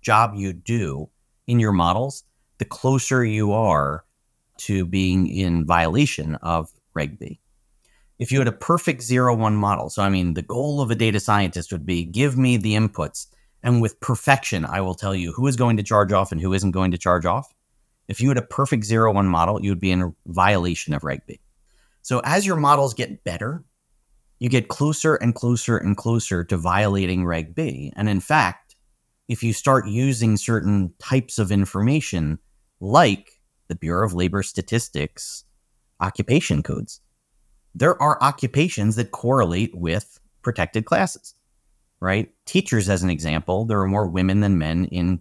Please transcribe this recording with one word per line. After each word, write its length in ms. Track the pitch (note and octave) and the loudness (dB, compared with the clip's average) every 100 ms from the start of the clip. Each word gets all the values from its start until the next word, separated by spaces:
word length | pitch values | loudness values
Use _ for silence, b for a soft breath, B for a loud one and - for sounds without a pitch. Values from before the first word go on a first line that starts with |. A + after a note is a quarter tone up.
job 320 | - G#2+ A#2 G#2 | 0 2 2 -2
you 180 | G2 | -6
do 560 | E2+ - A#2 E2+ C#2 - _ _ _ - | -6 -4 -2 -2 -6 -10 _ _ _ 0
in 120 | A#2+ | 2
your 120 | A2 | 4
models, 520 | F#2+ E2+ F#2+ C3+ - - _ _ - | 4 2 2 -2 -8 -18 _ _ -10
the 80 | A2+ | -10
closer 580 | - C3 C3+ - C3 | -4 0 0 0 0
you 300 | A#2 G#2+ G#2 | 0 0 0
are 500 | G#2+ G#2+ D2+ C#2+ D2+ - _ _ _ _ - | 0 2 2 0 -4 -12 _ _ _ _ -12
to 280 | - G2 F2 | -4 -2 0
being 420 | F#2+ F#2 F#2 F2+ | 0 2 2 2
in 380 | F#2 F#2 E2+ D#2 | 0 0 0 2
violation 680 | E2+ D#2+ G#2+ D3 - D#2 D2+ | 2 2 2 0 0 -6 -6
of 340 | E2 E2 D#2 - _ | -4 -4 -4 -12 _
Reg 240 | D#2+ D2 - | -6 -6 -8
B. 220 | - - _ _ _ _ _ _ _ - | -16 -16 _ _ _ _ _ _ _ -10
If 120 | A#2+ | -4
you 80 | C3+ | 0
had 80 | B2 | 0
a 40 | |
perfect 520 | - - E3 - B2+ | -2 0 0 0 -4
zero 320 | - B2+ B2 A#2 | 0 2 2 2
one 200 | A2 G#2+ | 2 2
model, 360 | G2+ G2 C#2+ | 2 0 -4
so 100 | - | -2
I 80 | G2 | 0
mean, 240 | F#2+ F2 | 2 0
the 80 | E2 | -2
goal 400 | D#2+ A#2+ D3 D3 | -4 -4 -2 0
of 80 | A#2+ | 0
a 60 | A#2 | 0
data 240 | A2 G2+ | 0 0
scientist 520 | - G#2 F#2 F2 - | 0 2 0 -2 -6
would 140 | F2+ D#2 | -6 -4
be, 180 | F2 | -4
"Give 320 | E2+ G2 C#3+ B2+ | -2 0 0 2
me 220 | C3 A#2+ | 2 2
the 160 | G#2+ | 2
inputs, 540 | G#2+ G#2+ - D2+ - - _ _ _ | 2 0 -2 -6 -8 -14 _ _ _
and 180 | A#2+ A#2+ | 0 2
with 200 | A2 - | 2 -2
perfection, 680 | - A#2+ - C3+ - F#2+ D#2 | -4 -2 2 2 2 -4 -2
I 160 | F#2 | -2
will 140 | F#2 F2 | -4 -4
tell 180 | G2+ | -4
you 180 | F#2+ E2+ | -4 -4
who 140 | E2 C3+ | -2 0
is 100 | B2 | 2
going 220 | A#2+ G#2+ | 2 2
to 60 | |
charge 280 | G2+ G#2+ G2 | 2 2 4
off 200 | G2 G2 | 2 0
and 100 | D#2+ | -2
who 120 | F#2 | -2
isn't 180 | F#2+ G2 | 0 0
going 200 | F#2 F#2 | 0 0
to 60 | E2+ | 0
charge 300 | F#2 F2+ D#2+ | 2 2 2
off." 260 | A#2+ - _ _ _ _ _ - | -2 -4 _ _ _ _ _ -12
If 120 | G2+ | -2
you 100 | C3 | 0
had 100 | B2 | 0
a 40 | |
perfect 420 | - - C#3 A#2+ G#2+ | -2 -4 -2 -2 0
zero 280 | A2+ A2 | 2 4
one 140 | G2+ G2 | 4 4
model, 340 | E2 E2+ G#2 | 4 2 0
you 80 | G2+ | -2
would 100 | F2+ | -2
be 120 | F#2+ | 0
in 240 | F#2 F2+ - - | 0 0 -6 -6
violation 680 | F2 F#2 G2 F2+ E2+ - C#2+ | 2 4 4 0 -4 -4 -6
of 80 | |
Reg 180 | D2+ D2 - | -4 -8 -12
B. 120 | - _ _ _ _ _ _ | -20 _ _ _ _ _ _
So 200 | - B2 | -4 -4
as 200 | - F3+ | 0 0
your 120 | G3 E3 | 0 2
models 400 | C#3+ C#3+ C#3 A2 | 4 4 2 -2
get 280 | A#2+ - | -8 -8
better, 400 | - E2+ A2+ D#3+ - _ _ _ _ _ _ - | -10 -8 -6 -8 -14 _ _ _ _ _ _ -6
you 100 | A#2+ | 0
get 180 | B2+ - | 0 0
closer 480 | - D3 D3+ D#3+ D3+ | -2 -2 0 2 2
and 200 | A#2+ A2+ | 2 0
closer 420 | A#2+ A#2+ - A2+ | 0 0 0 0
and 180 | G2 G2+ | 2 0
closer 480 | A#2 A#2 - F2+ | 0 -2 0 -2
to 140 | E2+ F2+ | -2 -2
violating 680 | F2 F#2 G#2 G2 F#2 F#2 | 0 0 2 2 0 0
Reg 300 | F2 E2 D#2+ | -2 -2 -4
B. 400 | F2 D#3 C2 C#2+ - | -6 -6 -6 -10 -4
And 140 | G#2+ | -2
in 100 | F#2+ | -2
fact, 560 | - D3+ F#2 - _ _ _ _ _ _ - | 0 2 0 -4 _ _ _ _ _ _ -8
if 160 | A#2+ | -4
you 100 | A#2 | -4
start 340 | G#2+ C#3 C3 G2 | -2 2 2 2
using 500 | G#2+ C3+ A#2+ A2+ G#2 | 0 0 2 2 2
certain 540 | - A2+ G2 G2+ F2+ - | 0 0 2 0 0 -6
types 400 | - C3 - - | -2 -2 0 -2
of 140 | G2 | 0
information, 880 | G#2 G2 F#2+ A2+ D3+ - F2+ D2+ D#2 _ _ _ - | 2 0 0 0 0 -2 -2 -2 -4 _ _ _ -12
like 600 | F#2+ C#3 C#3+ F#2+ - - _ _ - | 2 4 4 2 -6 -20 _ _ -12
the 80 | E2+ | -8
Bureau 300 | D#2+ F2 G#2+ | -2 0 0
of 80 | |
Labor 300 | F2 F2+ G2 | 0 0 0
Statistics 1000 | - - - A#2 - D2 - - - - - _ _ _ _ - | -4 -6 -4 -2 -2 -4 -6 -8 -14 -14 -18 _ _ _ _ -6
occupation 640 | F#2 - G#2 D3 - D2 | -6 -4 0 0 2 -2
codes, 380 | - C2 - - _ _ _ _ _ _ _ | -2 -6 -8 -14 _ _ _ _ _ _ _
there 280 | - D3+ F3 | -2 0 2
are 200 | D3 C#3+ | 0 2
occupations 760 | C3+ - A#2+ C#3 F3 - G#2 A2 | 2 0 -2 0 0 2 0 0
that 160 | A2+ | -2
correlate 640 | - A#2 C3 F#2 F2 A2 F2 | -4 0 2 2 2 -2 -2
with 440 | E2+ F2+ - - _ _ | -2 -2 -4 -14 _ _
protected 440 | - - - A2 A2 | -6 -2 -2 -2 0
classes, 500 | G3+ F#3 - - - _ _ _ _ _ _ | 2 0 -4 -16 -20 _ _ _ _ _ _
right? 320 | F2+ G2 - _ - | -2 0 -2 _ -4
Teachers, 440 | F#3+ G3 A2+ F#2+ | -2 0 0 2
as 140 | F#2+ | 2
an 60 | F2+ | 0
example, 560 | D#2 D#2 D#2 - F#2 A2+ | -2 -2 -2 -2 -2 0
there 140 | G#2 | 0
are 60 | F#2+ | 2
more 200 | G2+ G2 | 0 0
women 320 | F2 F#2+ G2 | 0 2 2
than 180 | G2+ F2+ | 2 2
men 280 | D#2 E2 F#2 | 2 0 -2
in 340 | F2+ F2 F#2 | -2 -2 -2